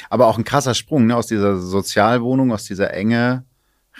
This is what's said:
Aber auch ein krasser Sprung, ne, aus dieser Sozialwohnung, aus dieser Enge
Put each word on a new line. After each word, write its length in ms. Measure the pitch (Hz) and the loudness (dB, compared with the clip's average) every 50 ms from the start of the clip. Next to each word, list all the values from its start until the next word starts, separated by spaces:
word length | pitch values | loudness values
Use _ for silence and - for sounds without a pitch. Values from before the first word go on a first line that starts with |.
| - - | -12 -4
Aber 160 | - 113 123 | 2 4 4
auch 140 | 113 - 113 | 4 4 0
ein 40 | 110 | -2
krasser 300 | - - 143 139 131 117 | -2 0 -2 0 0 -2
Sprung, 320 | - - - 160 147 117 | -4 -4 -2 0 2 2
ne, 100 | 113 120 | 2 2
aus 120 | 120 113 - | 0 -2 -2
dieser 300 | 113 107 101 101 98 92 | -2 0 0 0 0 -2
Sozialwohnung, 920 | 90 90 92 98 92 - - 107 101 110 120 123 117 123 131 135 135 127 | -4 -4 -4 -4 -4 -2 2 2 4 4 4 2 0 0 0 0 0 0
aus 120 | 113 101 - | -2 -4 -6
dieser 300 | - 101 90 98 - - | -8 -4 -2 -2 -2 -2
Enge 500 | 90 98 110 117 117 120 123 127 127 131 _ _ _ _ _ _ _ _ _ _ - | -2 -2 0 0 0 0 0 -2 -4 -6 _ _ _ _ _ _ _ _ _ _ -4